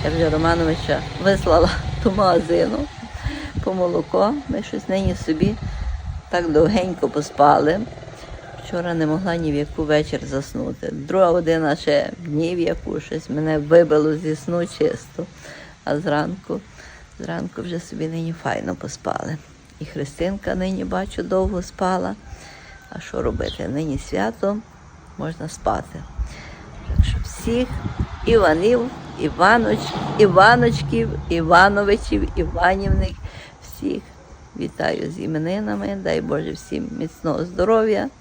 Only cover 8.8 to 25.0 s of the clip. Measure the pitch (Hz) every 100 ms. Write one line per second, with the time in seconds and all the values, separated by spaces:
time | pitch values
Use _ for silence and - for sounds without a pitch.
8.8 | 175 165 156 156 185 170 160 143 147 -
9.8 | 151 151 151 - 135 135 143 - - -
10.8 | - 147 143 185 180 175 160 165 156 151
11.8 | - 143 - - 170 147 165 180 165 -
12.8 | - 151 - 160 - 147 156 156 147 170
13.8 | 160 151 151 156 165 156 - 175 170 -
14.8 | 156 - - - 185 - - - - -
15.8 | - 147 170 147 160 185 - 202 - -
16.8 | - - - - - 170 175 - 180 170
17.8 | - - 160 165 165 165 - - - -
18.8 | - - - - - 156 - - - -
19.8 | 156 147 139 - 175 196 - 185 185 190
20.8 | 185 185 196 - 180 190 190 185 180 -
21.8 | 185 185 185 208 - - - - - -
22.8 | - - - - 113 101 - - 85 139
23.8 | 156 139 - 185 214 226 196 214 - -
24.8 | - -